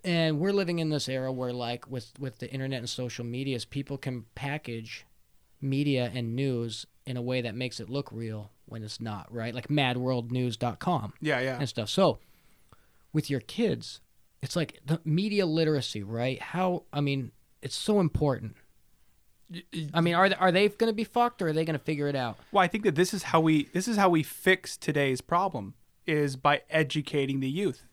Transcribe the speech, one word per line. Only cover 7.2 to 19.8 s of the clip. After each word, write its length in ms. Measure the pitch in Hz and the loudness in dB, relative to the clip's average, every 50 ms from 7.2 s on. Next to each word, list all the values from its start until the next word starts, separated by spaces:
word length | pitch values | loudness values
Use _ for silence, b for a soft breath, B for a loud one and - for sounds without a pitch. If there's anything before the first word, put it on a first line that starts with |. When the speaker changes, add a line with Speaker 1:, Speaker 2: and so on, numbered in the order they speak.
Speaker 1:
way 180 | 120 123 127 127 | -2 0 0 0
that 140 | 120 117 101 | -2 -2 -4
makes 260 | 120 127 123 - - | -4 -6 -6 -6 -8
it 100 | 110 92 | -10 -6
look 200 | 127 143 139 - | -6 -6 -6 -6
real 380 | - 113 117 110 110 107 104 104 _ _ _ | -8 -8 -6 -6 -6 -8 -10 -12 _ _ _
when 160 | - 113 113 | -12 -12 -10
it's 180 | 107 107 - - | -10 -10 -10 -8
not, 320 | 117 113 107 98 80 - | -8 -8 -8 -8 -10 -10
right? 220 | 113 120 113 120 117 | -8 -6 -6 -6 -6
Like 140 | 127 - - | -8 -4 0
mad 260 | 147 151 139 127 127 | 2 2 2 2 0
world 340 | 123 123 127 131 123 117 117 | 0 0 0 0 -2 -2 -2
news 260 | 123 127 127 123 113 | -2 -2 -2 -2 -2
dot 220 | - - 117 107 - | -2 -4 -4 -4 -4
com 360 | - 185 175 131 107 101 - - | -2 0 0 0 -2 -6 -10 -6
Speaker 2:
Yeah, 200 | - 151 143 123 | -2 -2 0 0
yeah. 180 | 127 135 127 123 | 0 -2 -2 -4
Speaker 1:
and 100 | 147 120 | -4 -4
stuff. 200 | - - 107 104 | -4 -6 -4 -2
So 300 | - - 196 160 107 - b b b b b b b b b b b b b b b b b b | 2 4 4 4 4 0 b b b b b b b b b b b b b b b b b b
with 160 | - 156 - - | -2 -2 -2 0
your 100 | 143 127 | -4 -4
kids, 600 | - - - 208 233 202 143 117 - - - - _ _ _ _ - _ _ _ | -4 -6 -2 0 0 0 0 -2 -6 -14 -16 -18 _ _ _ _ -20 _ _ _
it's 140 | - - - | -8 -4 -2
like 260 | 175 156 - - - - | -2 -4 -4 -6 -16 -2
the 140 | 131 160 165 - | -2 -2 0 0
media 420 | 160 151 170 202 214 208 202 190 | 0 0 2 2 2 2 2 2
literacy, 560 | 165 156 160 165 156 151 139 120 - - 107 | 2 2 2 4 4 2 2 0 -2 -6 -6
right? 380 | 98 101 113 113 120 131 131 - | -6 -6 -4 -2 -2 -2 -2 -4
How, 440 | - - - 175 185 185 175 - - - | -8 -6 -2 0 0 0 0 -2 -6 -6
I 80 | - 147 | -4 -2
mean, 320 | 143 143 139 135 127 - _ _ _ _ _ _ | 0 0 0 -2 -4 -8 _ _ _ _ _ _
it's 140 | - 135 - | -10 -8 -6
so 240 | - - - 214 208 | -4 0 2 4 4
important. 560 | 180 151 - - 151 143 131 - - 107 - - - _ _ _ _ _ _ _ _ _ _ _ _ _ _ _ _ _ | 4 4 2 2 2 2 0 -2 -4 -12 -12 -14 -20 _ _ _ _ _ _ _ _ _ _ _ _ _ _ _ _ _
Speaker 3:
Y-, 120 | 175 165 - _ - | -14 -14 -14 _ -8
y- 140 | 175 | -8